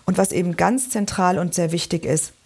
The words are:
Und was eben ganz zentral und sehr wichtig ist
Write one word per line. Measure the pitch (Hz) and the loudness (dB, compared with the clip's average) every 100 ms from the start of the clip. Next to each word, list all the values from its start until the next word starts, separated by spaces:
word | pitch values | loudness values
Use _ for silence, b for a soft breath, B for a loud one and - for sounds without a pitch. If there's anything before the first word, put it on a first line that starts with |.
| - | -2
Und | 185 | 2
was | 190 | 2
eben | - 175 165 | 2 -2 0
ganz | 180 254 - | 2 2 0
zentral | 214 202 - 180 190 | -2 -2 0 2 2
und | 175 175 | 0 0
sehr | 165 | 0
wichtig | 170 - - - | -2 -2 -4 0
ist | 156 - - | -2 -2 -10